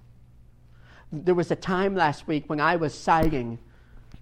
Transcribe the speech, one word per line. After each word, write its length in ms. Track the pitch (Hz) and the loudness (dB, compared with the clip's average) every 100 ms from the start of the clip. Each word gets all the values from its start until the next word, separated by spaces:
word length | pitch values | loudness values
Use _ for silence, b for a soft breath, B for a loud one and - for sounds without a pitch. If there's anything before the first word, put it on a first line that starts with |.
| - - - - - - - b b b b | -20 -20 -20 -20 -20 -20 -20 b b b b
there 240 | 156 175 | -4 0
was 160 | 175 160 | 2 2
a 60 | - | -2
time 400 | - 185 196 190 | -2 0 0 2
last 320 | 156 139 - | 2 0 -2
week 200 | 151 - | -4 -2
when 120 | 151 | 0
I 160 | 156 175 | 2 2
was 180 | 151 | -2
siding 640 | - - 165 160 131 117 113 b b b b b b | -4 2 4 4 0 -4 -8 b b b b b b